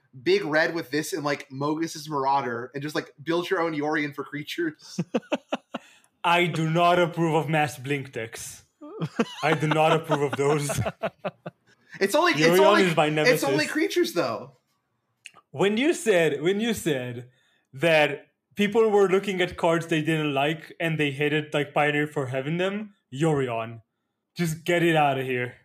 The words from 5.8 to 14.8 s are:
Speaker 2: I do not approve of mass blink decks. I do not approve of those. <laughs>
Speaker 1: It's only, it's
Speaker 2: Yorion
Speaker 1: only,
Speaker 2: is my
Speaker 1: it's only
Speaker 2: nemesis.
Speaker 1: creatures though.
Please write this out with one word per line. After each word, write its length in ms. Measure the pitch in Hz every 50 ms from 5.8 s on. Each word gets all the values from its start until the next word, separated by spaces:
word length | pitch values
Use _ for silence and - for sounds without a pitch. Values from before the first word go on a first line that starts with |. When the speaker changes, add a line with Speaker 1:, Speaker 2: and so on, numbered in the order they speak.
| - - _ _ _ _ _ _ -
Speaker 2:
I 200 | 175 170 175 180 165
do 220 | 143 156 160 160
not 300 | 160 175 175 175 180 180
approve 360 | 175 160 165 165 170 165 151
of 120 | 160 143 143
mass 300 | 160 151 151 143 - 131
blink 340 | 120 139 147 139 127 -
decks. 540 | - 120 113 113 - - - - - - _ _ _ _ 302 294 403 427 170 - - - 220 - - -
I 120 | - 156 160
do 140 | 135 151 156
not 260 | 156 156 156 160 160
approve 400 | 156 160 - 160 143 147 139 127
of 20 | 127
those. 320 | 143 143 156 147 143 143 214 - 110
<laughs> 40 | 214 - _ 226 196 - _ - 185 - _ _ 175 _ _ _ _ _ _ _ _ - -
Speaker 1:
It's 160 | 196 196 -
only, 180 | 294 349 349 302
it's 80 | 147
Speaker 2:
Yorion 240 | 156 165 175 185 202
Speaker 1:
only, 180 | 202 208 208 196
Speaker 2:
is 120 | 175 160
my 120 | 165 151 151
Speaker 1:
it's 360 | 151 156 151 165 165 - 302
only 140 | 269 - 302
Speaker 2:
nemesis. 140 | 302 294
Speaker 1:
creatures 420 | - 302 330 403 - 349 339 - -
though. 380 | 175 139 117 110 98 123 139 _ _ _ _ _ _